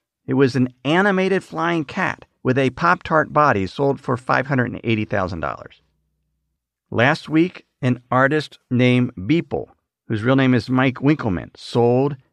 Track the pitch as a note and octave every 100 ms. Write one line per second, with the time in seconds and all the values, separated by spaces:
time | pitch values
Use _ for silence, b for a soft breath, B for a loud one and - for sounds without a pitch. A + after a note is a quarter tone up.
0 | _ _ - C3 C#3 C3 B2+ - C#3 E3+
1 | G3+ F#3 F#3 F#3+ - D#3+ E3 E3+ C#3+ -
2 | F3+ - - _ - B2+ C3 B2+ E3+ F3
3 | - D#3+ - D3+ D3 G#2 F#2+ - C#3 C#3
4 | - B2 - C3 C3+ C3+ A#2 G2+ A#2 A2
5 | G#2+ G#2 F#2 F2 D2 - - - _ _
6 | _ _ _ _ _ _ _ _ _ G#2
7 | B2+ D#3+ - D#3 F3+ - - _ C3 B2
8 | - B2+ C3+ D3+ - - _ A#2+ B2 B2
9 | B2 - F#2+ E3 E3 - - _ _ _
10 | _ A2 A#2 C3+ C3 B2+ A2+ B2+ C3+ B2
11 | C3+ D#3 A#2 E2+ A1 - - B2 A#2+ B2
12 | C#3 C#3+ _